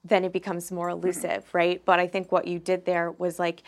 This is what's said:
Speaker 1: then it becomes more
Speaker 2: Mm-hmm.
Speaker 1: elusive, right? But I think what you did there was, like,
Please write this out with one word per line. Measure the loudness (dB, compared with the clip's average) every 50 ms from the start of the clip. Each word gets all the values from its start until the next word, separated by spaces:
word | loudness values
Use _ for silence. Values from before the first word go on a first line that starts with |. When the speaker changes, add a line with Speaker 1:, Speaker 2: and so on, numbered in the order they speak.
| 0
Speaker 1:
then | 2 2 2 4
it | 0
becomes | -2 -4 -4 -4 -6 -6 -6 -8
more | -6 -4 -4 -4
Speaker 2:
Mm-hmm. | -4 -2 -2
Speaker 1:
elusive, | -2 -2 -2 -4 -4 -4 -6 -6 -2 0
right? | 2 2 2 2 0 2
But | 4 4 4
I | 4
think | 0 -2 -4 -2 0
what | 0 0 0
you | 0 -4 -4
did | 0 -2 -2 0 0
there | 0 0 0 0 -2
was, | -4 -4 -4 -4 -2 0
like, | -2 -2 -2 -6 -12